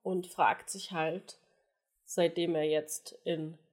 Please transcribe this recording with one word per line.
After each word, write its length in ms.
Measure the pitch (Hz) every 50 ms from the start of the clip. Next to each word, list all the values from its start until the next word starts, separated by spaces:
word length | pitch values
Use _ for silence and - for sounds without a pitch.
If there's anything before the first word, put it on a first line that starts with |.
und 240 | _ 190 185 180 180
fragt 460 | - - - 156 104 - - - -
sich 220 | - 190 - - 190
halt, 440 | 165 160 160 165 190 - - - _ _ _ _ _ _ _ _ _ _ _ _ _ _
seitdem 500 | - - - 170 170 170 175 170 170 165
er 80 | 156 151
jetzt 560 | 156 151 151 151 - - - _ - - - _
in 360 | 175 170 160 156 156 165 - _ _